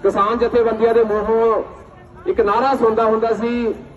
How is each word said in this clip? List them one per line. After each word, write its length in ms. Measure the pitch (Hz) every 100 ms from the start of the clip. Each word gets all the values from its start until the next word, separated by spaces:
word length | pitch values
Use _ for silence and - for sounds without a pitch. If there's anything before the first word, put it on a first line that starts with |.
ਕਿਸਾਨ 340 | 392 302 202 240
ਜਥੇਬੰਦੀਆਂ 560 | 240 240 226 220 226
ਦੇ 100 | 226
ਮੂੰਹੋਂ 600 | 220 208 208 226 226 208 - - - - - - -
ਇੱਕ 120 | 190
ਨਾਅਰਾ 340 | 208 214 262 269
ਸੁਣਦਾ 280 | 233 220
ਹੁੰਦਾ 300 | 226 220 226
ਸੀ 420 | 214 233 240 233 - -